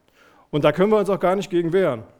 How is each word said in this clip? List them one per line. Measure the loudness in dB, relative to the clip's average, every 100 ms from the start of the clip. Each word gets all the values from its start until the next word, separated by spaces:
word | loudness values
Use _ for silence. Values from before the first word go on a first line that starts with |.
| _ _ _ _ -8
Und | 0
da | 0
können | 2 2
wir | 2
uns | 0
auch | -2
gar | 0 -2
nicht | -2
gegen | -4 0
wehren. | 0 0 -2 -10 _